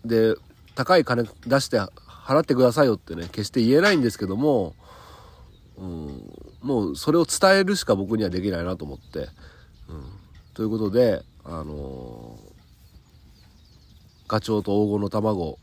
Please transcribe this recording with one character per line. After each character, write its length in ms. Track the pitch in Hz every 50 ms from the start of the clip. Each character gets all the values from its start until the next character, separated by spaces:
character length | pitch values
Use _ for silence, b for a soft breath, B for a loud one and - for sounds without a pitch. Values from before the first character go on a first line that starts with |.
| -
で、 300 | 117 117 113 110 110 98 - - - - _ - - -
高 220 | - 127 - 185
い 60 | 175 139
金 200 | - 123 117 113 - - - -
出 140 | 120 131 139
し 100 | - -
て 100 | - 110
払 640 | 98 92 - - - - - - - - 131 156 170
っ 20 |
て 80 | - 131
く 80 | 123
だ 100 | 127 123
さ 120 | 113 156 147
い 40 |
よ 80 | 127 107
っ 40 | -
て 160 | _ - 82
ね、 80 | 80 85
決 220 | 87 - - 104
し 40 | -
て 120 | - 127
言 180 | 113 117 135 151
え 20 |
な 100 | 185 208
い 60 | 196
ん 40 | 156
で 80 | 123 117
す 100 | - -
け 80 | 107
ど 80 | 95 95
も、 400 | 110 139 151 139 113 92 80 - B B B B B B B B B B B B B B B B - - - -
う 60 | - 95
ん、 500 | 92 85 82 78 71 69 62 50 50 50 - - - - -
も 280 | - 135 139 117 101 82
う 60 | 71
そ 160 | - - 151
れ 60 | 156
を 80 | 170 160
伝 340 | - - - - 190 196 196
え 40 | 196
る 120 | 185 202
し 80 | 180 -
か 120 | - 107
僕 220 | - 98 95 113
に 60 | 110 107
は 60 | 90
で 120 | 87 92
き 100 | 92 101
な 100 | 90 85
い 40 | 85
な 120 | 90 92
と 80 | 85 78
思 100 | 76 69
っ 40 | -
て。 300 | - - - 78 67 - - b b b b b b b b - - -
う 40 | 80
ん。 120 | 78 69 71 98 98 - - - - - - -
と 80 | -
い 40 | 110
う 40 | 107
こ 80 | 110
と 140 | 110 110 101
で、 320 | 98 120 127 113 95 - - - _ - -
あ 200 | 71 82 80 76
の 760 | 76 76 73 71 67 65 64 64 60 57 57 58 58 55
ー、 140 | 53 52 50 55 - _ _ - _ - - _ - _ _ _ - - - - _ _ _ _ - _ _ - - _ _ - - - - _ _ _
ガ 140 | - 107 107
チ 100 | - -
ョ 60 | 110
ウ 60 | 104 98
と 220 | 104 101 104 104
黄 80 | 104 104
金 80 | 101
の 80 | 104 98
卵 480 | - 110 104 110 104 92 85 78 69 -